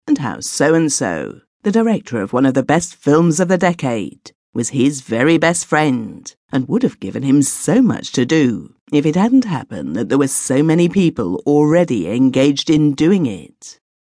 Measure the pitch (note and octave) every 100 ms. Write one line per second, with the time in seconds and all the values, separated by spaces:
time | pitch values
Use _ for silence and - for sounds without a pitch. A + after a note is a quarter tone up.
0 | - D4 B2+ C#2 - - D3 E3 D#3 -
1 | A2+ E2 A1 - _ _ G#3 A3+ A3+ G#3+
2 | - A2+ G2+ B2+ C3+ C3 B2+ D#3+ - -
3 | C#3+ D3+ E3+ D#3 F3 F#3 F3+ F3 C3+ A2+
4 | F2+ - - _ _ A#2+ A#2 C3 C3+ C#3
5 | - A2+ C#3+ E3 E3 E3+ - D3+ D#3 B2
6 | G#2+ F#2 - - _ C3+ B2+ G#3+ C#3 -
7 | F#2+ A2 C3+ C#3+ C3+ - - G#3+ A#3 -
8 | - - B2 D#3+ B2+ G2 D2 _ _ D3
9 | D3+ E3+ A3+ C4 A#3 C3+ - G2 C#2 F2+
10 | A2+ C3+ C3+ - - C3+ D#3+ E3 F3 F#3+
11 | E3+ C3+ F#2 F2+ - D3 D3+ E3+ E3+ A#2
12 | E2+ A#2+ C3 C3 C#3+ C#3+ - D#3 D3+ C3+
13 | D#3+ G3 C3+ F2+ - _ - - _ _
14 | _